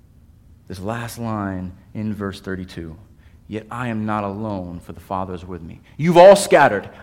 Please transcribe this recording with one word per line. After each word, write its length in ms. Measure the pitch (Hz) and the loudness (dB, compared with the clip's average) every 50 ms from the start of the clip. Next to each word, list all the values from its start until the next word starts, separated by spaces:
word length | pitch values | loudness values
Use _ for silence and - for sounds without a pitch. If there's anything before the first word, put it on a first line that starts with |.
| - _ _ - - - - - - - - - _ - | -20 _ _ -20 -20 -20 -20 -20 -20 -20 -20 -20 _ -18
this 100 | 95 95 | -14 -10
last 400 | 90 104 117 120 117 113 - 120 | -8 -8 -8 -8 -10 -12 -12 -10
line 540 | 117 113 110 104 101 98 95 92 92 92 92 - - - - | -8 -8 -6 -6 -6 -6 -6 -8 -10 -10 -14 -16 -20 -16 -12
in 200 | 110 107 110 104 | -8 -8 -8 -6
verse 260 | 98 101 95 92 - | -6 -8 -8 -8 -10
thirty-two, 560 | - 95 92 92 92 90 - 87 82 80 80 - - - - - - - - - - - | -10 -10 -10 -10 -10 -14 -14 -14 -14 -14 -16 -20 -20 -20 -20 -20 -20 -20 -20 -20 -16 -12
"Yet 180 | 101 107 - - | -12 -12 -12 -12
I 200 | 113 120 127 120 | -10 -8 -8 -6
am 160 | 110 107 107 | -6 -6 -4
not 180 | 107 107 107 104 | -4 -4 -4 -4
alone, 560 | 101 98 104 110 110 101 95 90 87 85 85 | -6 -8 -8 -8 -8 -8 -8 -10 -10 -12 -14
for 140 | - - 85 | -16 -18 -20
the 80 | - | -20
Father 320 | - - 98 92 95 92 90 | -10 -8 -8 -6 -6 -8 -10
is 120 | 85 87 | -12 -12
with 160 | 90 92 82 | -14 -14 -14
me." 200 | 80 85 92 - - - - | -14 -16 -18 -20 -20 -20 -10
You've 180 | - 147 175 165 | -4 -2 6 8
all 220 | 175 185 202 196 | 10 10 10 10
scattered. 520 | - - - 180 160 143 123 104 98 - - - - | 8 6 4 4 6 6 4 4 0 -4 -8 -16 -16